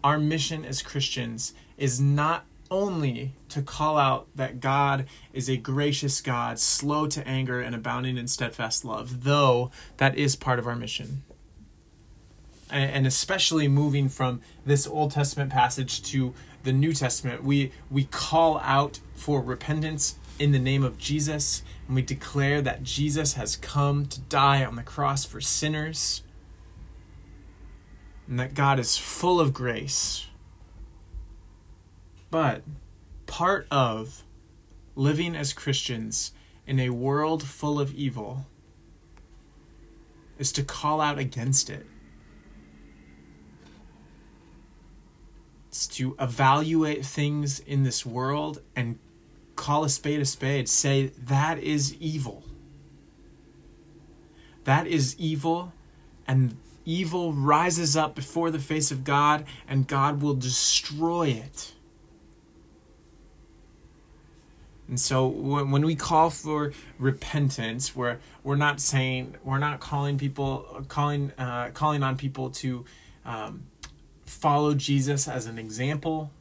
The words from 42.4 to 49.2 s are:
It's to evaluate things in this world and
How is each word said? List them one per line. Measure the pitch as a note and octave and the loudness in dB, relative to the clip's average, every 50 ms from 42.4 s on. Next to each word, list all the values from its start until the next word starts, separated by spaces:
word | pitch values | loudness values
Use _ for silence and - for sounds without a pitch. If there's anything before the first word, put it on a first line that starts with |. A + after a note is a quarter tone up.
| - - - - - - - - - - - - - - - - - - - - - - - - - - - - - - - - - - - - - - - - - - - - - - - - - - - - - - - - - - - - - - - - - - | -20 -20 -20 -20 -20 -20 -20 -20 -20 -20 -20 -20 -20 -20 -20 -20 -20 -20 -20 -20 -20 -20 -20 -20 -20 -20 -20 -20 -20 -20 -20 -20 -20 -20 -20 -20 -20 -20 -20 -20 -20 -20 -20 -20 -20 -20 -20 -20 -20 -20 -20 -20 -20 -20 -20 -20 -20 -20 -20 -20 -20 -20 -20 -20 -20 -10
It's | - - - | -4 -4 -4
to | - - - C3 C3 C#3 - | -4 -2 -2 -2 -2 -2 -2
evaluate | C3+ B2 A#2 - C#3 C3 C#3 D3+ D#3 D#3 E3 D#3+ D#3 D3+ D3+ - C3+ | -4 -4 2 4 6 6 6 6 4 4 4 4 4 2 0 -4 -6
things | C3+ - D#3 D3 D3 D3 D3 D3 C#3+ C#3 - | -6 -2 0 0 0 0 0 0 -2 -2 -4
in | - - C#3+ C#3 C3+ | -6 -2 0 2 2
this | B2+ - - - | 2 2 -2 -4
world | A#2+ A2+ B2 C3 C3 C#3+ D3+ D3+ D#3 - - - - _ | -2 -4 -2 0 0 0 -2 -2 -4 -6 -10 -14 -10 _
and | B2+ A#2+ A#2 A#2+ - - - - - | -4 -4 -4 -4 -8 -12 -20 -20 -20